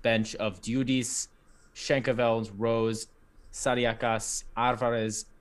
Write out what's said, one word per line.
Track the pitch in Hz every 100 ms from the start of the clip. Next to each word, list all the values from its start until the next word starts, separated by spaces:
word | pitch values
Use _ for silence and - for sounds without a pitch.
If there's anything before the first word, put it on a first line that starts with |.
Bench | 120 113 107 -
of | 107 92
Diudis, | - 127 127 131 120 - - - - - -
Schenkeveld, | - - 139 123 117 117 113 107 101
Rose, | 117 113 113 110 - - - - -
Sariakas, | - 135 123 120 113 120 113 - - - -
Alvarez, | 123 117 123 117 110 107 - -